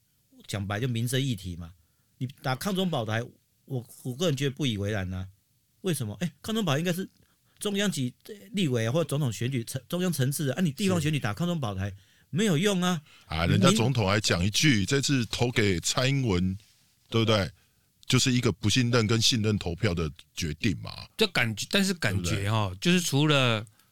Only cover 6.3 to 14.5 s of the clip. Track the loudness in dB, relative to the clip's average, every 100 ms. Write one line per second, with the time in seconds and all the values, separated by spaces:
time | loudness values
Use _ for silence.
6.3 | -6 -4 -2 0 0 0 -2 -6 -12 _
7.3 | _ _ _ -4 0 0 0 -4 -6 -16
8.3 | -20 -8 -2 0 2 0 0 0 0 -2
9.3 | -2 -4 -4 -6 -8 -6 -2 -2 0 0
10.3 | 0 -2 0 -2 0 0 2 0 0 -2
11.3 | -2 -2 -2 -4 -4 -4 -6 _ _ _
12.3 | 0 2 4 2 2 2 0 -6 -20 -8
13.3 | 0 2 6 6 6 2 2 4 2 2
14.3 | 2 2